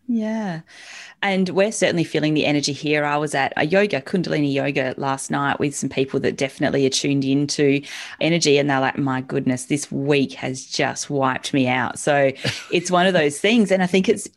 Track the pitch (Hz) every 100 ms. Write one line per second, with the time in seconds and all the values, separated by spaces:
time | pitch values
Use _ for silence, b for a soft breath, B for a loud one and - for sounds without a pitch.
0 | - 233 214 220 202 165 - B B B
1 | B B 202 190 180 165 208 220 180 170
2 | 160 156 151 151 - 147 147 135 151 151
3 | 147 147 151 143 135 - 151 190 208 131
4 | - 190 156 156 143 135 139 135 131 -
5 | 139 135 - 143 143 - 147 143 139 -
6 | 135 135 131 - 135 - 147 139 131 -
7 | 147 139 135 139 143 - 143 139 143 B
8 | B B 156 170 151 143 143 135 131 -
9 | 135 131 131 139 135 127 - 147 - 139
10 | 139 143 131 - 131 131 - - 131 131
11 | - 143 131 127 - 143 123 127 120 -
12 | - 143 135 135 - - - 180 175 175
13 | 190 180 147 - 202 240 190 190 180 190
14 | 190 214 -